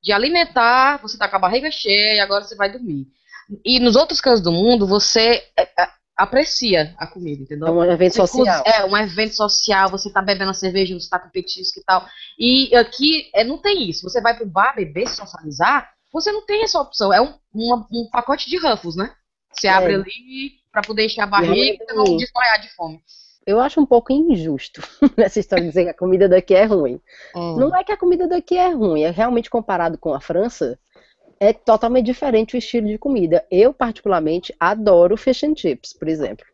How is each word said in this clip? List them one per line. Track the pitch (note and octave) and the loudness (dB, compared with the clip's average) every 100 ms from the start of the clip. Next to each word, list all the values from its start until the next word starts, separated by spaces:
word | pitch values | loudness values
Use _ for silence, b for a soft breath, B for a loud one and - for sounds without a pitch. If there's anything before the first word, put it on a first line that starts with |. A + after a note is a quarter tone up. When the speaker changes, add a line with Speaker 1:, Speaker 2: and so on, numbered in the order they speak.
Speaker 1:
de | - | 0
alimentar, | G3+ C4 E4+ E4+ - A#3 B3+ C4 C#4+ | 0 0 0 0 2 2 4 2 0
você | G#3+ - | -8 -6
tá | G3+ | -4
com | G3 | 0
a | |
barriga | F#3 A#3+ D4+ | 0 0 -2
cheia | - A3 G3+ G#3+ G#3+ | -6 0 0 2 0
e | |
agora | G3+ G3+ G#3 | 0 -2 -4
você | G3+ | -4
vai | G3+ | -4
dormir. | B3 A#3 C#3+ C3+ B B B B G3+ G#3+ | -4 -8 -8 -10 B B B B -10 0
E | B3 | 2
nos | A#3+ A3+ | 4 4
outros | D#4+ E4+ | 2 0
cantos | - A#3 | 2 2
do | F3 | 2
mundo, | E3+ G#3+ B3 G3 | 2 4 2 2
você, | G3+ - A3+ A3+ A#3 - - | 0 2 2 2 0 -2 -4
é, | |
é, | - - F3 _ _ - | -2 -2 -4 _ _ -4
aprecia | G3+ B3+ D#4 - A#3+ F3 D#3 - | 0 0 0 -2 0 0 0 -6
a | - | -14
comida, | F#3 F3 C#3+ | -12 -12 -12
entendeu? | C3+ D3 E3 | -12 -6 -2
Speaker 2:
É | |
um | E3+ | 2
evento | F3 E3+ F3+ | 2 4 2
Speaker 1:
Você | A3+ F3+ | 2 0
Speaker 2:
social. | B3+ A#3+ E3 | 2 2 2
Speaker 1:
cozi-, | G#3 A3 | 4 2
é, | F#3+ | 2
um | G3+ | 0
evento | G#3+ F3 A3 - | -2 -4 -4 -2
social, | G#3 - - G3 F#3+ | -2 0 0 2 2
você | G3 G#3 | -2 -4
tá | G3 | -4
bebendo | F#3+ F#3+ G3 | -2 -2 -2
a | |
cerveja, | F#3+ F#3+ F#3 F#3 F3+ | -4 -4 -2 -2 -4
você | - | -6
tá | F3+ | -8
com | - | -6
petisco | F#3 F3+ - F#3 - | -12 -10 -10 -10 -8
e | |
tal. | - F#3 - B B _ | 0 0 0 B B _
E | A#3 C4 C4 | 2 2 4
aqui, | A#3+ A#3 - C#4+ D#4 - G3 | 4 2 0 0 0 -2 -2
é, | |
não | A3+ D4 | -2 -2
tem | G4+ G4 G#3 | -2 -2 -2
isso. | D#3+ F3+ | -8 -6
Você | A#3+ | -2
vai | A3 | -2
pro | A#3 G#3+ | -2 -4
bar | F3 A#3 B3+ | 0 0 -2
beber, | E3+ D3+ B3 | -8 -6 -6
socializar, | - G3 - D#3 C3+ F#3 C#4 - _ _ | -8 -16 -16 -16 -2 0 0 -4 _ _
você | D#4+ G4+ | -6 -4
não | G#4+ G#4 | -6 -4
tem | G#4 | -2
essa | A4 E4 | -2 -2
opção. | C4+ - G3+ | -4 -2 2
É | G3 | 2
um, | C#4 - _ | 2 -4 _
uma, | G#3+ A#3 A#3+ G#3+ | -8 -4 -4 -4
um | A#3 A3+ | -10 -6
pacote | A#3+ A#3+ G#3 - | -6 -4 -6 -4
de | F4 | -4
Ruffles, | D#4 G#3+ E3+ E3 | -2 -2 -6 -8
né? | A3 _ _ _ _ | -10 _ _ _ _
Você | - G3+ | -4 2
Speaker 2:
É. | |
Speaker 1:
abre | F#3+ F3+ G3 | 2 2 0
ali | G3 A#3+ B3+ C4 C#4 _ _ | -4 -14 -18 -14 -14 _ _
pra | G#3+ | -6
poder | G#3 G#3+ A3 | -4 -2 -2
encher | A3 | -2
a | G3+ | 0
Speaker 2:
E | |
Speaker 1:
barriga | G3+ E3+ A3 C4 G4+ | 0 2 2 0 -2
e | A4+ | -6
não | A4+ G#3 | 0 2
Speaker 2:
realmente | E3+ - | 2 -2
Speaker 1:
desmaiar | A#3+ B3 G#3+ | -2 0 0
de | - - | -4 -12
fome. | E3 D#3+ _ b b b - | -12 -12 _ b b b -2
Speaker 2:
Eu | G#3 | 0
acho | C4+ - | 0 0
um | C#4 | 4
pouco | A#3+ - | 2 2
injusto | C4+ E4 G#3 D#3+ C3+ - - - - | 0 2 0 -2 -8 -10 -20 -20 0
<laughs> | C#4+ - | 0 4
essa | - - | 0 0
história | G3 F#3 E3+ | -2 -2 0
de | |
dizer | D#3+ | 0
que | F3 | -2
a | |
comida | - F3+ F#3 F#3+ | -2 0 4 6
daqui | F#3 F3+ F#3+ | 4 4 4
é | |
ruim. | G#3+ G3+ C#3 B2 _ B B F3 | 4 2 0 -6 _ B B -10
Speaker 1:
Hum. | E3+ E3 | -6 -2
Speaker 2:
Não | C#4 F4+ | 0 0
é | |
que | F#4+ | -2
a | G#4 | -2
comida | F4+ F4 F4 | 0 0 0
daqui | F4 - F4+ | -2 -2 0
é | F4+ | 0
ruim, | D#4 G#3+ D#3 | 0 0 0
é | D#3 | 0
realmente | F3 A#3 A#3+ A#3 | 0 -2 -2 -2
comparado | A#3 A3 F#3 E3+ E3 | -6 -2 -2 -2 -4
com | D#3+ | -6
a | C#3 | -6
França, | - E3+ A3+ - C#3 B2 _ b b b _ _ | -4 -2 -2 -4 -6 -6 _ b b b _ _
é | G3+ | 0
totalmente | A3 - A3 A#3 B3+ A#3 | 2 2 2 4 0 0
diferente | B3+ C#4+ A3 A3 B3 | -2 0 0 0 -6
o | |
estilo | - A#3+ G#3+ | -4 -4 -4
de | G#3+ | -4
comida. | C#4+ B3+ E3+ E3 - | -4 -2 2 0 2
Eu, | F#3 A#3 | 4 4
particularmente, | C#4 B3 A3 G#3 F3+ D#3 E3+ - - | 2 -6 -4 -2 0 0 -4 -8 -2
adoro | E3+ G#3+ G#3 F3 F3 A3 | -2 0 4 6 6 2
fish | - B3+ | -2 -2
and | D4+ D#4 | -2 -2
chips, | F3+ B2+ - | -2 -4 -10
por | - D#3 | -10 -6
exemplo. | D#3+ B2 A2 _ | -4 -6 -8 _